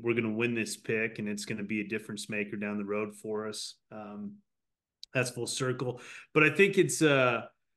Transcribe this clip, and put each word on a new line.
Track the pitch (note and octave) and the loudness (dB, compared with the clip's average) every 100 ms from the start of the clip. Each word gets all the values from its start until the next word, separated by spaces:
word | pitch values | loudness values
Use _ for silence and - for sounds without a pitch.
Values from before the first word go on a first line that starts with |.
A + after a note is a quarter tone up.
we're | A#2 | -2
gonna | A#2+ A2+ | 0 0
win | G#2+ A#2+ A#2 | 0 0 0
this | G#2 - | -2 -6
pick, | - A2 A2+ A2+ | -4 -2 -2 -4
and | G#2 | -6
it's | G#2 | -6
gonna | - A2 | -6 -6
be | G2+ A2 | -4 -4
a | G2 | -4
difference | A2 - G#2 - | -6 -6 -10 -6
maker | G#2+ G#2 G#2 | -6 -4 -6
down | G#2 G#2 | -4 -4
the | G2+ | -4
road | G#2 G#2 | -4 -4
for | G#2 A2 G#2+ G#2+ | -8 -6 -6 -6
us. | G#2 - - - | -8 -12 -14 -16
Um, | G#2+ G#2 G#2 G#2 G#2 _ _ _ _ _ _ - | -14 -12 -12 -12 -14 _ _ _ _ _ _ -6
that's | C3 B2 | -2 -2
full | A#2+ A#2 | -4 -6
circle. | - C3 B2+ B2+ B2 - - - | -2 -2 -2 -4 -6 -10 -18 0
But | D#3 | 4
I | D3+ | 6
think | D#3 G3 G3 | 8 6 6
it's, | D3+ - | 4 6
uh, | D#3 C#3 B2 A2+ - _ _ | 6 6 6 2 -4 _ _